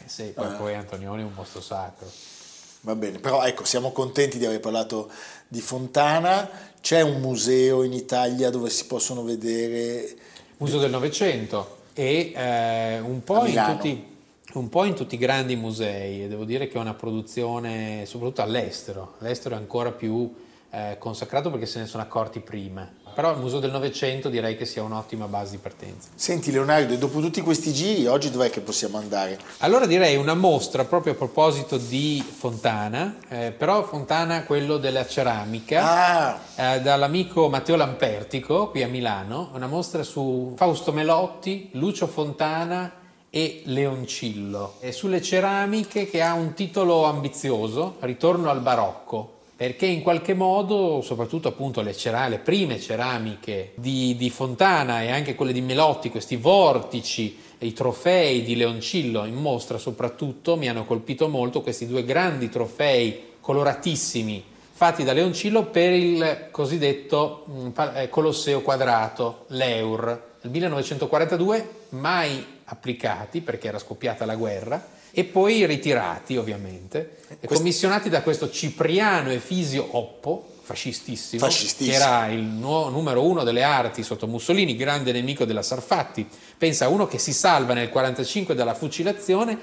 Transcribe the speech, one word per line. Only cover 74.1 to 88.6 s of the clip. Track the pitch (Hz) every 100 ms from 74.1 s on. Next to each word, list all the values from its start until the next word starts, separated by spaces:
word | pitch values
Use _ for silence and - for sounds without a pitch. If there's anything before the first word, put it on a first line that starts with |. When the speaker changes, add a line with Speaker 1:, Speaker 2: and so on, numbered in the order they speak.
| 110
Speaker 1:
la | 110 110
guerra, | 110 101 104 151 - - -
e | -
poi | 175 190 196 226 185
ritirati | 143 147 127 92 85 - 127
ovviamente, | 110 101 95 92 92 147 160 - -
e | -
Speaker 2:
Quest- | - 147
Speaker 1:
commissionati | 170 165 190 208 202
da | 165
questo | 160 151 151
Cipriano | - 151 - 160 175 214 185 135
Efisio | 127 - 180 156 135 - 120
Oppo, | 113 - 143 170 - -
fascistissimo, | - - 131 - - 113 - 117
Speaker 2:
Fascistissimo. | 131 - - - 135
Speaker 1:
che | 135
era | 135 123 110
il | 113
nuo-, | 110 110 131 156 147
numero | 131 160 123 151
uno | 175
delle | 123 117
arti | 139 139 117 -
sotto | 110 110 110
Mussolini, | 113 - 190 180 113
grande | 135 143 127
nemico | 123 127 139
della | 117 107
Sarfatti. | 101 127 - 185 143 - 104 - - -
Pensa | 165 147
a | 131
uno | 190 196
che | -
si | -
salva | 139 185 160 127
nel | 123 117
quarantacinque | 131 131 123 127 208 185
dalla | 135